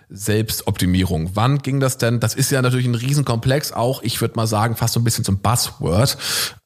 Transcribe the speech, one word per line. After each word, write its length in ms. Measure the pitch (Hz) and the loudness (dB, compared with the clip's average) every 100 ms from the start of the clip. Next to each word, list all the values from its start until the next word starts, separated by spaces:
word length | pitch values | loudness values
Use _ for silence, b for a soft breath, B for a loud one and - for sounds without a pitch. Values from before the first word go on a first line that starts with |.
| B | B
Selbstoptimierung. 1200 | 98 104 107 110 - - 98 90 90 90 78 85 | -8 -2 0 0 -4 -4 0 2 2 2 -2 -2
Wann 240 | 98 123 143 | 0 2 2
ging 240 | 135 139 | 0 0
das 160 | 135 - | 0 0
denn? 240 | 117 120 | 0 0
Das 120 | 113 | 0
ist 160 | - 131 | 0 0
ja 100 | 135 | 2
natürlich 240 | 127 127 123 | 2 2 0
ein 100 | 117 | -2
Riesenkomplex, 800 | 127 147 131 117 127 139 - | 0 0 0 0 2 0 0
auch 280 | - 120 131 | -2 -2 -2
ich 200 | 113 - | -4 -2
würd 160 | 113 120 | -2 -2
mal 100 | 110 | 0
sagen, 300 | 107 117 110 | 0 0 0
fast 160 | 113 | 0
so 80 | 113 | 0
ein 20 | |
bisschen 220 | 117 - 101 | 0 0 0
zum 140 | 98 | 2
Buzzword. 800 | 101 120 - - 80 90 135 - B B B B | 2 2 0 -4 0 2 2 0 B B B B